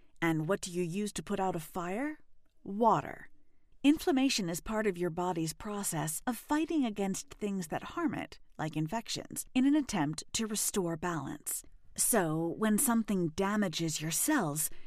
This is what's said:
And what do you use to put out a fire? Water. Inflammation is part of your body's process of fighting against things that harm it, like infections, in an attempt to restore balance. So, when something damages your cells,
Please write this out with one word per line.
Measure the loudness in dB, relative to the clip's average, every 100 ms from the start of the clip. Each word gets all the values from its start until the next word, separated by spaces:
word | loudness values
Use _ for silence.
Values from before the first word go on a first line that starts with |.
| -20 0
And | 2 2 2
what | 0
do | 0
you | -2
use | -2 -2 -4
to | -4
put | -4 -2
out | 0
a | -2
fire? | -6 -6 -4 -4 -4 -6 -14 -20 -20 -16
Water. | -10 2 4 4 2 -10 -14 -18 -20 -20 -20 4
Inflammation | 6 6 4 4 4 2 0
is | -4
part | -2 0 0
of | 2
your | 0
body's | 0 0 0 -2
process | -4 -6 -4 -2 -2 -2 -2 -4
of | -6
fighting | -2 0 2 2 0
against | 0 -2 -2 -8
things | -6 -4 -4 -4
that | -6 -6
harm | -4 -2
it, | -2 -8 -14 -18 -8
like | -4
infections, | -2 -2 -4 -6 -8 -8 -10 -4
in | 2 4
an |
attempt | 4 2 0 -2 -4 -6
to | -4 -2
restore | -2 -2 0 -2 -2
balance. | -2 -4 -4 -8 -6 -6 -8 -18 -12
So, | -2 2 4 4 2 0 0
when | 2 4
something | 4 2 2 2 0 0
damages | 0 2 0 0 -2 -2
your | -2
cells, | 0 2 2 2 -2 -2 -4